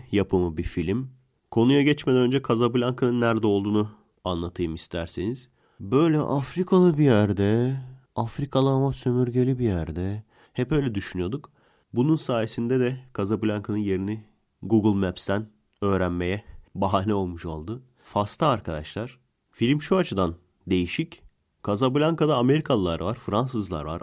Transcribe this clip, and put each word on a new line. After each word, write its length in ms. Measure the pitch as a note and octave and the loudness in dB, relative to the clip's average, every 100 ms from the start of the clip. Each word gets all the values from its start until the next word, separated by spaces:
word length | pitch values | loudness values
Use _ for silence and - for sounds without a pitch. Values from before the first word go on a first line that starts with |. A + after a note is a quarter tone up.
| - | -2
yapımı 440 | G2+ F#2+ F#2 F2 D#2+ | 0 2 0 0 -2
bir 80 | |
film. 460 | E2+ F2+ E2 A2+ C3 - _ _ _ | -6 -4 -2 -2 -6 -14 _ _ _
Konuya 320 | A#2 A#2+ C#3+ | 2 4 4
geçmeden 380 | C#3 D3 - B2+ | 4 0 2 2
önce 220 | B2 C3 B2+ | 2 0 0
Casablanca'nın 720 | A#2 A#2+ B2+ A#2+ B2+ B2 A#2+ | 2 2 2 0 0 0 2
nerede 260 | A#2 A2 G#2+ | 2 2 2
olduğunu 440 | G2+ G#2 G#2 G#2+ - _ _ | 2 2 0 0 -6 _ _
anlatayım 500 | F#2 F2 E2+ - E2+ | -6 -4 -4 -4 -6
isterseniz. 760 | D#2+ - F2 E2+ - G2 C3 - _ _ - | -6 -8 -8 -8 -6 -6 -8 -12 _ _ -16
Böyle 380 | G2 C3 E3 D3+ | 0 2 4 2
Afrikalı 800 | A#2+ C#3 C3 E3 F#3 F#3 F3+ D3+ | 0 -2 -4 -6 2 4 6 6
bir 60 | |
yerde, 760 | D3 G#2+ G#2 G2 G2+ A2+ B2+ C3+ B2+ C3 _ - | 6 6 4 2 2 2 0 -4 -8 -18 _ -6
Afrikalı 540 | A2+ - C#3 C3+ C3+ | -6 -6 -2 2 2
ama 220 | C3+ C3+ | 2 0
sömürgeli 680 | B2+ B2+ B2 B2 B2 B2+ B2 | -2 0 0 2 2 0 0
bir 60 | |
yerde. 600 | A#2 F2 D#2+ D#2 F#2 G#2+ - _ _ | 0 0 -2 -4 -4 -6 -10 _ _
Hep 200 | - B2+ | -6 -2
öyle 220 | D3+ C#3 | 0 0
düşünüyorduk. 560 | G2 - F2+ F2+ C#3 - _ _ _ _ | -4 -6 -4 -4 -6 -10 _ _ _ _
Bunun 240 | A2+ D3 D#3 | 0 2 0
sayesinde 640 | - A#2 A2+ - A#2 C3 | 0 -2 -2 -4 0 2
de 200 | B2 C3 - - | 0 -2 -8 -4
Casablanca'nın 600 | G2+ G#2+ G#2+ G#2 G#2 G#2 | -2 0 0 -2 -4 -2
yerini 460 | G2+ F#2 G2 G#2+ G#2+ _ _ _ | 0 -2 -2 -6 -10 _ _ _
Google 440 | G2 A2 G#2+ G2 F#2+ | 0 2 4 2 0
Maps'ten 440 | F2+ - G2+ A2 _ _ - | -2 -4 -4 -6 _ _ -4
öğrenmeye 600 | G2+ F#2+ F2+ F2 F2 G#2 - - - | 0 0 0 -2 -2 -4 -8 -20 -14
bahane 400 | F#2+ F#2+ G2 G2+ | -4 0 0 0
olmuş 320 | G2+ F#2 E2+ E2+ | -2 -2 -6 -8
oldu. 360 | D#2 E2 B2+ - _ | -8 -8 -12 -14 _
Fas'ta 440 | - G2+ G#2 - D#3 | -6 -4 -2 0 0
arkadaşlar. 720 | A2+ F2 D#2 D2+ G2+ B2 - _ _ _ | 0 -2 -8 -8 -10 -10 -12 _ _ _
Film 320 | - A#2 D3 | -2 0 0
şu 140 | - F#3+ | 0 0
açıdan 380 | F3 G2 F2 E2+ _ _ - | 0 0 -2 -2 _ _ -2
değişik. 560 | F#2 F2 - E3 - - _ _ _ - | 0 0 -2 -6 -8 -20 _ _ _ -4
Casablanca'da 680 | G2+ C3 C#3+ D#3 D#3+ D#3 C3 | 0 2 2 2 2 2 4
Amerikalılar 640 | B2+ D3+ D3+ A#2 F2 E2 | 4 2 2 0 0 -2
var, 140 | F2 | -4
Fransızlar 720 | - - G#2 B2+ A#2 F2+ E2 | -6 -2 -2 0 -2 -4 -6
var, 180 | D2 E2+ | -6 -8